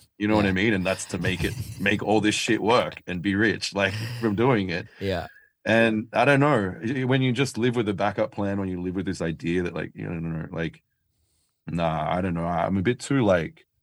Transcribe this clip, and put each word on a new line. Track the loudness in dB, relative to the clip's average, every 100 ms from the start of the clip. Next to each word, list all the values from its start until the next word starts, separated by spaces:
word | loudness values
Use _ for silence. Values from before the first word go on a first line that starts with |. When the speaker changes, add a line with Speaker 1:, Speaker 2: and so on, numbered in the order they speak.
| _ -4
Speaker 1:
you | 2
know |
what | 4 4
I |
Speaker 2:
Yeah. |
Speaker 1:
mean? | 4 2
And | 2
that's | 0 -2 -4
to | -4
make | -2 -2
it, | -2
Speaker 2:
<laughs> | -4 -8 -4
Speaker 1:
make | 0 0
all | 2 2
this | 2
shit | 0 0 0
work | 4 2 2 -6 -8
and | -4
be | 0 2
rich, | 2 0 -4
like, | 0 0 -2 -6 -2
from | -2
doing | 2 2 2 0
it. | -4 -8 -8
Speaker 2:
Yeah. | -4 -4 -6 -14 _ _
Speaker 1:
And | 2 4 4 2 -2
I | 0
don't | 4 4
know, | 4 2 0 -4
y-, | -4 -2
when | 0 2
you | 2
just | 0 -2 0
live | 0 0
with | 0
a |
backup | 0 0 0 -4
plan | -2 -4 -2
or |
you | -4 -4
live | -4 -4
with |
this | -4 -4
idea | -4 -4 -2 0
that, | -2
like, | -4 -8
you | -8 -8
know, | -6 -6 -6 -6
like, | -6 -6 -8 _ _ _ _ _ _ _ _ -8
nah, | -2 0 0 -2 -2
I |
don't | -2
know. | -2 -2
I'm | -2 0 0
a |
bit | 0 -2
too, | 0 2
like, | 4 4 0 -10 _ _